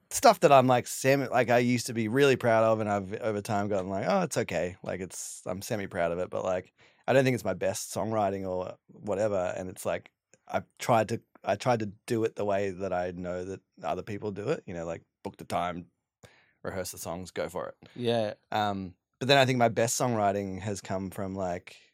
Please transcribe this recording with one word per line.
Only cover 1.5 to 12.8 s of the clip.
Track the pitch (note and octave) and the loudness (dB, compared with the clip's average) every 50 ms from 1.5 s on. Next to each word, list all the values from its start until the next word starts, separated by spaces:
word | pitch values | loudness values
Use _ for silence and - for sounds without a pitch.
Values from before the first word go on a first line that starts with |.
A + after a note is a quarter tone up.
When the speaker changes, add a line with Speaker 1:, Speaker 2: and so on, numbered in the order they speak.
| A#2+ B2 | 4 4
Speaker 1:
used | B2 A#2+ B2 A#2 - | 4 4 2 0 -2
to | - A2+ | -4 -4
be | A#2 A2 | -2 -2
really | G#2+ A#2 C#3 C#3+ C3+ B2+ | 0 4 4 6 6 6
proud | A2+ - A#2+ A2+ A2+ A2+ | 4 4 4 4 6 6
of, | A2 A2 A2 | 4 4 2
and | A2 G#2 | 2 0
I've | G2+ G2+ F#2+ F#2 G#2+ A2 | 0 -2 -2 -4 -8 -4
over | A#2+ A2 G#2 G2+ | -4 -2 -2 -2
time | G2+ - G#2+ G2+ G2+ G2+ | -4 -2 -2 -2 0 0
gotten | G#2 F#2+ F#2 G2 | -2 -2 -2 -4
like, | F#2+ G2 B2 | -4 -2 0
"Oh, | F3 G3+ F#3+ F3 | 0 0 0 0
it's | C3+ - | 0 -2
okay." | C3+ A2 - F#2 D#2+ F2 F2+ F2 - - | -4 -4 -2 -2 -2 -2 -4 -6 -8 -8
Like, | - F#2 F2+ | -8 -8 -8
it's, | F#2+ F2 - - - - - - - | -8 -10 -10 -12 -12 -12 -14 -12 -8
I'm | - F#2 F#2+ | -8 -8 -8
semi | - - B2 G#2 G2 | -6 -6 -6 -6 -6
proud | - - F#2 E2+ E2+ | -6 -2 -2 -2 0
of | E2+ F2+ | 0 -2
it, | F2+ - | -4 -4
but, | - G#2 G#2+ | -6 -4 -2
like, | F#2+ F#2 F#2 F#2 - _ _ _ _ _ _ _ | -2 -2 -4 -6 -8 _ _ _ _ _ _ _
I | - B2 | 2 2
don't | C3+ C3 | 4 4
think | C3 B2 | 2 0
it's | G#2 G2+ | 0 -2
my | F#2+ F#2 | -4 -4
best | E2+ G2 F#2+ - - - - - | -2 -2 -2 -2 -4 -8 -6 -6
songwriting | G2+ F#2+ A2 A2+ G#2+ G2+ G2 G2 G2 F#2+ | -4 -4 -2 0 0 0 0 0 -2 -4
or | F#2 F#2 F2+ F#2 - - - _ | -4 -4 -4 -6 -6 -10 -14 _
whatever. | _ - - - G2+ F#2+ F#2+ A2 A2 G2+ F#2 F2+ F#2 - | _ -20 -14 -6 -4 -2 0 0 0 0 0 -2 -2 -4
And | - F#2 F#2 | -6 -8 -10
it's | F#2+ - - | -10 -8 -4
like, | G#2 E2+ F#2 - - _ _ _ _ _ _ _ | -4 -4 -4 -6 -12 _ _ _ _ _ _ _
I've | - - G2+ - - _ - | -6 -6 -6 -6 -6 _ -8
tried | - - B2 A2+ A2 - | 0 2 4 4 4 2
to, | A#2 A2 - _ _ - - | -2 -6 -8 _ _ -8 -4
I | F#2+ G2+ | -2 -2
tried | G2+ - B2+ A#2+ A2+ | 0 2 0 0 0
to | A2 G#2 F#2+ - _ | -2 -6 -8 -12 _
do | - B2 A2 A2+ | -2 0 0 0
it | A2 - | 0 -2
the | - G#2 | -2 -2
way | G#2 G2 G2 G#2 G2 | 0 0 0 0 -2
that | F2+ F2 | -4 -4